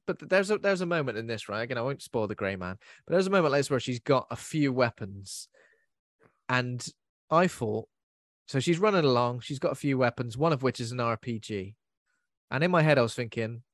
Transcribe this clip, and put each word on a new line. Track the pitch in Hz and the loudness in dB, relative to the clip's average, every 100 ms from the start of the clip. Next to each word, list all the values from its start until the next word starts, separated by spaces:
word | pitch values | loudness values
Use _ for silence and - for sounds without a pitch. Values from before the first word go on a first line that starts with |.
| - | -6
But | 175 | -6
th-, | 147 | 2
there's | 185 196 | 2 2
a, | 214 | 0
there's | 202 185 | 0 0
a | 175 | 0
moment | 170 131 107 | 0 0 -4
in | 113 | -4
this, | 110 - | -6 -4
right? | 104 | -6
Again, | 120 120 | -4 -4
I | |
won't | 123 139 | -4 -6
spoil | - 120 104 | -6 -2 -2
The | 104 | -2
Grey | 98 95 | -4 -4
Man, | 90 95 - - - | -6 -10 -14 -20 -2
but | |
there's | 175 190 | 0 2
a | |
moment | 196 156 | 2 4
like | 143 | 2
this | 135 | 2
where | 131 | -2
she's | 127 123 | -2 -4
got | - 131 - | 2 2 0
a | - | -8
few | - 156 143 | -6 0 0
weapons. | 127 120 - 101 98 98 - - _ _ _ _ _ _ _ _ _ - | 2 0 0 -12 -12 -14 -16 -16 _ _ _ _ _ _ _ _ _ -2
And | 127 123 123 - - _ _ _ | 0 0 -6 -10 -14 _ _ _
I | 160 180 | 2 2
thought, | - 113 110 - _ _ _ _ _ - | 0 -4 -4 -6 _ _ _ _ _ -4
so | 135 | 0
she's | 170 170 | 2 2
running | 214 190 147 | 4 4 4
along, | 120 120 123 | 4 2 -2
she's | - 139 | -8 -4
got | 170 | -4
a | 139 | -2
few | 147 131 | 0 2
weapons, | 123 - 120 113 | 2 0 -6 0
one | 165 | 0
of | 143 | 2
which | 131 - | 0 -2
is | 117 | -4
an | 123 | -2
R | 117 113 | -2 -2
P | - 110 | -4 -8
G. | - 104 95 110 _ _ _ _ _ _ _ | -6 -6 -8 -14 _ _ _ _ _ _ _
And | 131 | -2
in | 175 | 2
my | 180 | 4
head, | 156 139 | 6 4
I | |
was | 117 | 4
thinking, | - 117 - 110 117 - | 0 -6 -4 -4 -8 -16